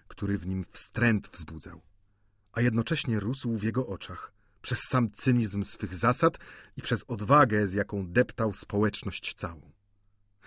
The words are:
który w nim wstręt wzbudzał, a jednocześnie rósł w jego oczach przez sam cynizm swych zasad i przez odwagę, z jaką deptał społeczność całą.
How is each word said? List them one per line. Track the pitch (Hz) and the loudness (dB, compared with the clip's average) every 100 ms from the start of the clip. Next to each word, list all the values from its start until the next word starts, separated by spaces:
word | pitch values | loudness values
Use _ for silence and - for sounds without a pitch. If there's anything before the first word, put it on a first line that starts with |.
| - | -20
który | - 101 101 | -6 -2 -2
w | 87 | -2
nim | 92 90 | -4 -6
wstręt | - - - 117 107 - | -10 -8 0 2 2 0
wzbudzał, | - - 80 - 82 - _ _ _ _ _ _ | -12 -12 -12 -14 -18 -20 _ _ _ _ _ _
a | 117 | 0
jednocześnie | 120 113 113 160 - 110 | 2 2 0 -2 -2 -2
rósł | 98 135 120 110 | -2 -4 -4 -2
w | |
jego | 107 113 117 | -2 -2 -4
oczach | 90 - 90 - _ _ _ - | -6 -10 -12 -14 _ _ _ -4
przez | 120 - | 0 2
sam | 127 113 | 2 0
cynizm | - 131 123 107 101 | 0 2 4 2 -2
swych | 95 - 92 | -4 -4 -6
zasad | 90 117 127 165 - - - - - | 0 2 4 2 2 -8 -20 -18 -10
i | |
przez | - 113 - | -2 -2 -2
odwagę, | 110 104 147 123 107 101 | -4 4 6 6 4 2
z | |
jaką | 98 98 101 90 | 0 -2 -4 0
deptał | 101 120 - 110 | 2 2 0 -2
społeczność | - - 104 107 - 98 - - | -2 -2 0 2 0 -6 -8 -8
całą. | - 87 80 - _ _ _ _ _ _ _ | -8 -10 -12 -20 _ _ _ _ _ _ _